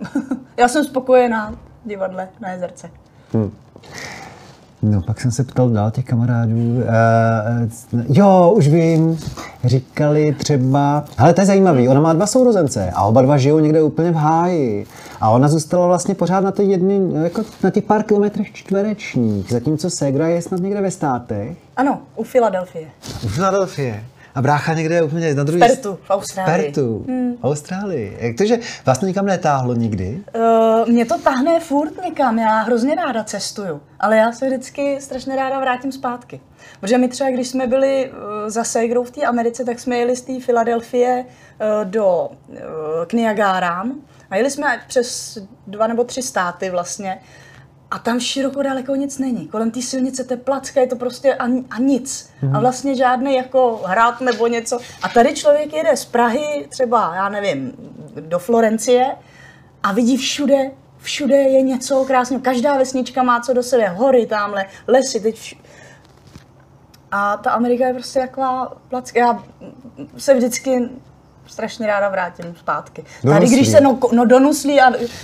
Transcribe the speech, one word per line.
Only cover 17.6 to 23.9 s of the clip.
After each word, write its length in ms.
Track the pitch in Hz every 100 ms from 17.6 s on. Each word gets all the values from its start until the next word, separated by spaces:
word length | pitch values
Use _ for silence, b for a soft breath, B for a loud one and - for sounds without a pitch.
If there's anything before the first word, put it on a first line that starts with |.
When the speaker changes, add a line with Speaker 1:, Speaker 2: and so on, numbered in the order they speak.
Speaker 2:
na 80 | 190
těch 140 | 208
pár 180 | 202 214
kilometrech 500 | 208 208 202 202 208
čtverečních, 1000 | - - 196 208 208 - 131 113 101 92
zatímco 380 | 120 123 151 180
ségra 380 | - 143 135 160
je 140 | 170
snad 180 | 170 180
někde 200 | 190 208
ve 100 | 196
Státech. 680 | 175 147 - - 104 113 175 - -
Speaker 1:
Ano, 240 | 269 196 - -
u 60 |
Filadelfie. 640 | 226 254 226 185 180 170 156 - - -
Speaker 2:
U 40 | 107
Filadelfie. 760 | 107 190 196 185 160 131